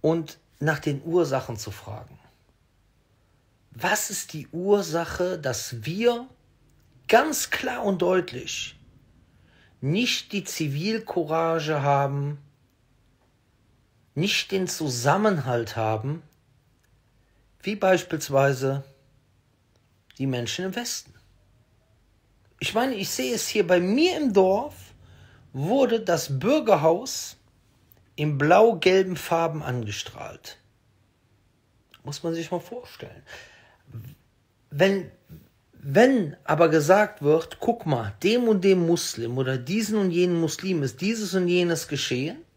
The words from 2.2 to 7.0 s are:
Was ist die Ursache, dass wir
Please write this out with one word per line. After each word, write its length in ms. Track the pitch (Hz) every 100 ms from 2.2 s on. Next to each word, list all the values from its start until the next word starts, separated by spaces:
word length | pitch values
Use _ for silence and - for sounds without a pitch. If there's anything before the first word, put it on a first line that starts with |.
| _ _ _ _ _ _ _ _ _ _ _ _ _ _ _
Was 380 | - 180 208 -
ist 220 | 196 -
die 160 | 156 -
Ursache, 880 | 165 185 202 175 156 165 - 180 180
dass 460 | 143 120 - 117
wir 440 | 110 180 233 233 262 _ _ _ _ _ _ _